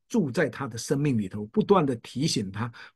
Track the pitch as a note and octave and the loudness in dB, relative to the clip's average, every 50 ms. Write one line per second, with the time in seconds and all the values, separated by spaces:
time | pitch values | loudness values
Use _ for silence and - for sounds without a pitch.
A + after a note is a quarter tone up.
0 | _ _ - A#3 E3+ C3 A2+ C#3 B2+ B2 - - C#3 B2 A2+ A2+ - - D3+ C#3 | _ _ 0 0 0 2 0 0 0 0 -2 -6 -8 -8 -8 -10 -4 -2 0 0
1 | D3 D3 B2+ A2 G2+ F#2 - G#2+ G#2 G#2+ - G#3+ F3 - G3+ F#3 D3+ C3+ B2 A2+ | 2 2 2 0 -2 -2 -6 -8 -10 -2 0 0 4 6 6 6 6 4 0 -2
2 | - - - B2 D3+ - - A#2+ G2 F#2 F#2+ G#2 B2 B2 - - - - _ | -6 -8 -4 -2 0 0 0 0 -2 -2 -4 -4 -4 -4 -6 -12 -20 -20 _